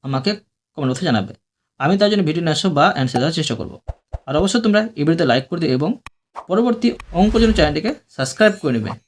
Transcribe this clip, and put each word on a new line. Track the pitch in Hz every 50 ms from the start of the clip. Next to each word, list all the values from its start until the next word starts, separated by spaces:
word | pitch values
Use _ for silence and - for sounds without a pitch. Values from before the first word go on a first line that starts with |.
| -
আমাকে | 135 135 131 135 202 208 202 _ _ _ _ _ _ _
কমেন্ট | - 143 131
বক্সে | 131 - 185 165
জানাবে, | 123 107 95 98 - _ _ _ _ _ _ _ _ _
আমি | 135 151 196 196
তার | 208 208
জন্য | 214 202 185 151
ভিডিও | 156 170 170
নিয়ে | 160 151
আসবো | 147 - 190 156
বা | 139 151 196 -
অ্যান্সার | 147 131 127 - 127
দেওয়ার | 127 160 160 165
চেষ্টা | 151 - 117 -
করবো। | - - - - _ - - _ _ _ - - _ -
আর | 139 151
অবশ্যই | 185 196 - 240 226
তোমরা | 220 208 208 220 220 - -
এই | 147
ভিডিওতে | 156 160 165 170 131
লাইক | 120 131 131
করে | _ 175 170
দিও | 165 147 127 127
এবং | 147 180 269 - _ - _ _ _ _ _ - - -
পরবর্তী | 180 208 240 247 226 233 - 233 233 - - - - 170
অঙ্ক | 196 220 - 233
জন্য | 233 220 214
চ্যানেলটিকে | - 156 151 143 151 160 226 302 - _ _ _
সাবস্ক্রাইব | - 135 131 - - - 214 190 -
করে | - 147 123
নেবে। | 113 104 95 - - _